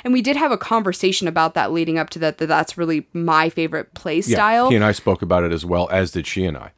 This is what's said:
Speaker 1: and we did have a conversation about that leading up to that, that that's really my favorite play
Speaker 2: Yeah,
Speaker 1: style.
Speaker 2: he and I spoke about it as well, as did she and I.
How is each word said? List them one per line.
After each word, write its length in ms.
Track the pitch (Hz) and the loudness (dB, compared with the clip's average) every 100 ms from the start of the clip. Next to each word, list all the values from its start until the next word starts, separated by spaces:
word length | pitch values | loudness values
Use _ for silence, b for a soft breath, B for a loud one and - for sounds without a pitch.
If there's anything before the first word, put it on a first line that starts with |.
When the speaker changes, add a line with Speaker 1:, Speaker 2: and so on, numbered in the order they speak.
Speaker 1:
and 100 | 254 | 0
we 80 | 254 | 0
did 140 | 233 285 | 2 2
have 160 | 302 | 2
a 60 | 214 | 0
conversation 680 | - 226 196 180 190 185 170 | 0 0 0 0 0 0 -2
about 260 | 165 160 165 | 0 0 0
that 160 | 104 | -2
leading 260 | 165 165 160 | 0 -2 -2
up 120 | 156 | -4
to 80 | 165 | -4
that, 180 | 160 147 | -4 -2
that 100 | 160 | 0
that's 300 | 156 160 - | 0 0 -4
really 300 | 165 156 - | -2 -2 -4
my 360 | 170 170 156 160 | -4 0 2 2
favorite 440 | 170 160 160 113 | 0 -4 -4 -10
play 240 | - 170 160 | -12 -6 -2
Speaker 2:
Yeah, 180 | - 110 | 0 2
Speaker 1:
style. 340 | 208 233 254 | 2 2 4
Speaker 2:
he 60 | 120 | 4
and 100 | 107 | 2
I 60 | |
spoke 300 | 104 - 92 | 2 0 -2
about 220 | 85 90 | 0 2
it 80 | 87 | 2
as 120 | 82 85 | -2 -2
well, 220 | 87 90 | 0 0
as 220 | 95 92 | 0 0
did 160 | 92 78 | -2 -6
she 180 | 98 92 | -2 -2
and 120 | 69 | -4
I. 140 | 50 | -10